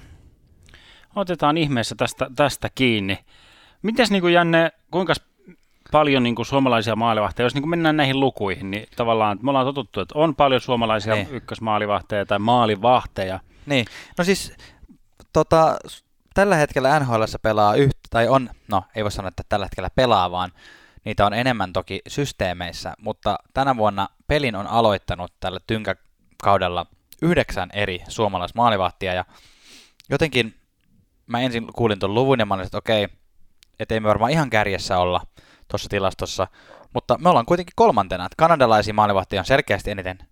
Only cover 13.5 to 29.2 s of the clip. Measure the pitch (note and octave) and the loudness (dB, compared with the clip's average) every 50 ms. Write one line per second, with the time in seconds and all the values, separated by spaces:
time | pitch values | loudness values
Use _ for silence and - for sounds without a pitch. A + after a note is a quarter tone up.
13.5 | _ - - C#3+ C#3+ B2+ A2 - - - - - - - F3 F#3+ F#3+ - - - | _ -12 -6 -2 -2 -2 -2 -4 -8 -18 -20 -10 -6 -2 0 0 0 -2 -4 -12
14.5 | - - - - - _ - - - _ _ _ _ - - _ - D#3+ D#3 - | -16 -20 -20 -20 -20 _ -20 -20 -20 _ _ _ _ -20 -10 _ 0 0 2 4
15.5 | E3+ D#3+ D#3+ C#3 G#2 - - - - - _ _ _ _ _ _ - F#3+ G3+ G3+ | 4 4 4 4 2 -2 -6 -14 -20 -20 _ _ _ _ _ _ 0 2 4 4
16.5 | F3+ D3+ D3 - - C#3+ C3 C3+ D3+ D3+ C#3 B2 A#2 A2 A2 A2 A2+ - - A2 | 4 4 2 2 0 2 2 4 4 2 2 2 0 0 0 -2 -2 -2 -2 0
17.5 | G#2+ G#2+ G#2 G#2 A2 C3+ C#3 C#3 - - - - - A#2 A#2 A2+ C3+ C3+ B2 - | 2 4 4 4 4 4 4 2 2 -2 -6 -4 0 2 2 4 4 2 2 -2
18.5 | - - _ - G#2 F#2 - _ - A2 G#2 G#2 - - F#2+ F2+ - - - - | -14 -16 _ -4 -4 -4 -4 _ -6 -4 -4 -4 -4 -6 -8 -10 -10 -12 -6 -4
19.5 | A2 G2+ F#2+ F2+ - G#2 F#2 F#2 - C3 C3 A#2+ G#2+ F#2+ F2+ F2 F2 F2+ F2+ F2 | -4 -4 -4 -6 -8 -8 -8 -4 0 2 4 4 4 4 2 0 -2 -4 -6 -8
20.5 | - - - - - - _ _ - - - A2 G2+ - G2+ G#2 G#2 A#2 B2 C3 | -10 -16 -20 -20 -20 -20 _ _ -20 -14 -10 -4 0 2 2 2 2 0 -2 -2
21.5 | A#2+ G#2 F#2+ F2+ F2+ F#2 - - F#2+ - - - - C#3+ C#3+ - - - G2+ F#2 | -2 -2 -4 -4 -4 -6 -6 -6 -10 -12 -12 -8 -6 -6 -6 -6 -4 -6 -6 -6
22.5 | F2+ F2 F2 E2+ - - - F2 - - G#2+ G#2+ G#2+ _ - G#2 F#2+ - _ _ | -6 -8 -10 -10 -10 -12 -12 -12 -12 -12 -10 -12 -10 _ -4 -4 -4 -6 _ _
23.5 | - C3 C#3 C#3 B2+ A2+ G#2+ G#2 G2 G2 G2 - _ _ _ - C#3+ D3+ C#3+ A#2+ | -4 -2 0 0 0 0 0 0 0 -2 -4 -6 _ _ _ -2 -2 0 -2 -2
24.5 | G2+ F#2+ G2+ - G#2+ A#2 A2+ G#2+ G2 F#2 _ - F2+ E2+ F2 - _ - F#2+ F#2 | -4 -6 -6 -2 2 2 4 4 2 0 _ -6 -8 -8 -10 -12 _ -10 -10 -8
25.5 | F#2 F#2 _ - A2 A2 G#2 G2 F#2 - _ _ _ _ _ _ _ - - G2+ | -8 -8 _ -6 -6 -4 -4 -6 -6 -8 _ _ _ _ _ _ _ -2 2 2
26.5 | G2+ F#2 F#2 F2 F2 F2 E2+ - _ _ _ - - - - E3+ F3 C#3 A2+ - | 2 2 2 -2 -4 -4 -8 -10 _ _ _ -20 -8 -4 -2 0 2 0 0 -2
27.5 | - G2+ F2+ F2+ - G#2 G#2 G2 F2+ - - - - A#2 G#2+ G2+ F#2+ F2 F2+ F2 | -4 -8 -8 -6 -4 -4 -4 -4 -4 -8 -10 -8 -4 -2 -2 -2 -2 -4 -6 -4
28.5 | - A2+ A#2+ A#2 G#2+ F#2+ F2+ F2 - - G2 F#2 F2+ F2+ | -2 0 2 2 2 2 0 -2 -4 -4 -6 -4 -4 -4